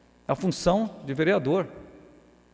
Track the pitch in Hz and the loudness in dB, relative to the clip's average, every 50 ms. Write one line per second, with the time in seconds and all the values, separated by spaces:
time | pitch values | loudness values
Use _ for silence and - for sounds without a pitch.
0 | - _ _ _ _ - 139 - - 185 156 - - 180 180 208 226 208 - - | -20 _ _ _ _ -4 -2 0 0 -2 -2 0 2 2 2 2 2 -2 -6 -10
1 | - 135 139 135 156 165 202 196 135 131 156 190 - - - - - - - - | -10 -6 -2 0 2 2 2 2 2 2 2 0 0 -2 -8 -16 -18 -20 -20 -20
2 | - - - - - - - - _ _ | -20 -20 -20 -20 -20 -20 -20 -20 _ _